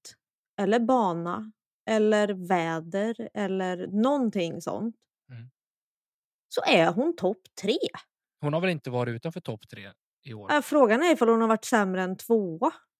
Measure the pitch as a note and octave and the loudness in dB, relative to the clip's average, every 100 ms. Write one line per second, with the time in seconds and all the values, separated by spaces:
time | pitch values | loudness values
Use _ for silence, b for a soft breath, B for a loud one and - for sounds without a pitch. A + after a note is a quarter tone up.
0 | - - _ _ _ - G3 A#3 A3+ B3+ | -20 -20 _ _ _ -4 0 2 2 2
1 | G3 E3+ E3+ G3 A3 - _ _ - A3 | 2 -2 -6 -8 -10 -18 _ _ -2 2
2 | G#3+ G#3 G#3 F#3+ F3 F3+ E3 E3 E3 G3 | 4 4 2 -2 -2 0 0 -4 -4 -4
3 | A3 A3+ A3+ G#3 G3 F#3+ F#3 F3+ F3+ G3+ | -4 -6 -8 -6 -4 -2 -4 -6 -4 0
4 | B3+ C#4+ A#3 G3 E3 E3+ - - A3+ - | 2 2 0 0 -4 -4 -8 -6 -8 -10
5 | _ _ _ A#2+ B2 _ _ _ _ _ | _ _ _ -18 -18 _ _ _ _ _
6 | _ _ _ _ - - - G#3 E3 F3 | _ _ _ _ -8 -4 2 4 4 2
7 | D#4+ E4+ F3+ A3 _ - - D4+ - - | -2 0 -2 -2 _ -6 -2 -2 -4 -8
8 | - _ _ - D3 D#3+ F#3 D#3+ C3 B2 | -20 _ _ -6 -2 0 0 -2 -4 -4
9 | A#2+ A#2 - F3+ - G#2+ - G#2 G2 - | -4 -4 -8 -10 -10 -10 -12 -20 -20 -20
10 | _ _ C#3+ - F#3+ D4 - D4 A3+ A#3 | _ _ -16 -12 0 0 2 4 6 6
11 | F4 D#4 A3+ A3+ A3+ A3 - A3+ F#3+ F#3 | 4 4 4 4 4 2 2 2 2 0
12 | F#3 F#3+ - A3+ F#3 E3 C#4+ - _ | -4 -4 0 0 0 -2 -2 -4 _